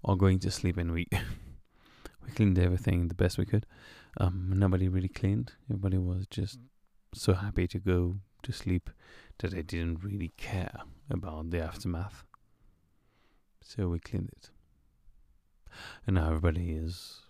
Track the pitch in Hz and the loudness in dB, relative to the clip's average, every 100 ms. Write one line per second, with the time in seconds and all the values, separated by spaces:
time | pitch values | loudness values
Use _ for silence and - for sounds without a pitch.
0 | - 95 95 92 92 - 90 90 85 82 | 2 6 6 6 2 0 0 0 0 0
1 | 87 98 - - - - - _ _ - | 0 -2 -2 -8 -10 -18 -20 _ _ -20
2 | - _ - - 104 92 90 90 - 87 | -20 _ -14 2 4 6 4 2 2 2
3 | 85 87 90 - 98 107 - - - - | 0 2 2 2 0 0 -2 -14 -20 -20
4 | - - 90 92 92 95 98 90 92 92 | -16 0 0 0 0 4 4 4 2 2
5 | 92 - 101 107 123 - - 98 98 92 | -2 0 0 2 -2 -10 -6 -2 2 2
6 | 90 92 95 - 98 123 123 _ _ _ | 0 -2 -4 -4 -6 -6 -20 _ _ _
7 | _ - - 90 101 90 90 92 95 90 | _ -4 2 2 2 0 0 0 2 2
8 | 90 98 - _ - - - 90 - - | 2 -2 -8 _ -10 -6 0 0 -2 -16
9 | - - - - 90 90 82 85 85 82 | -20 -20 -20 -6 -6 -4 -4 -2 -2 -4
10 | 98 101 87 - - 98 87 - - - | -4 -6 -6 -8 -6 -4 -4 -8 -16 -20
11 | - 143 85 78 80 85 80 - 92 82 | -6 -6 -4 -8 -4 -4 -4 -6 -6 -4
12 | 95 - - - _ _ - _ _ _ | -6 -10 -20 -20 _ _ -20 _ _ _
13 | _ _ _ _ _ _ - - 92 85 | _ _ _ _ _ _ -14 -4 -2 -2
14 | - - - - - - _ _ _ _ | -4 -6 -6 -10 -20 -20 _ _ _ _
15 | - - _ _ _ _ - - - - | -20 -20 _ _ _ _ -20 -18 -18 -8
16 | - 95 80 80 87 82 85 80 80 87 | 0 2 4 2 2 0 -2 -4 -4 -6
17 | - - - | -12 -20 -20